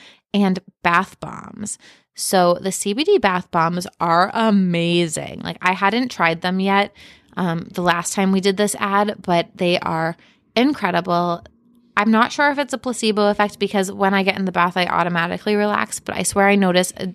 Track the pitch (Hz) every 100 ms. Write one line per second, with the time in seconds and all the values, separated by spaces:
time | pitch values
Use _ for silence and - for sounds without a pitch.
0 | - _ _ 202 196 180 - _ 175 175
1 | 196 - - - - - 208 - - -
2 | _ - - 196 175 175 196 - 202 208
3 | 330 403 208 180 - 170 165 175 - -
4 | 170 170 190 - 220 202 185 170 170 175
5 | 170 156 143 - - 170 185 185 196 226
6 | 254 - 170 165 180 185 190 196 202 -
7 | - - _ - 185 165 - - 175 170
8 | 175 - 190 190 196 196 208 - 196 196
9 | 208 - - 170 - - 180 175 - 165
10 | 160 165 _ _ _ 226 269 285 196 175
11 | 180 175 175 170 - _ _ _ _ -
12 | 214 220 240 - 285 285 262 262 254 233
13 | 220 208 208 208 208 - 202 202 190 202
14 | 196 196 190 196 190 175 180 180 175 -
15 | 175 175 170 180 - 208 208 208 220 -
16 | - - 180 202 196 202 185 180 180 -
17 | 185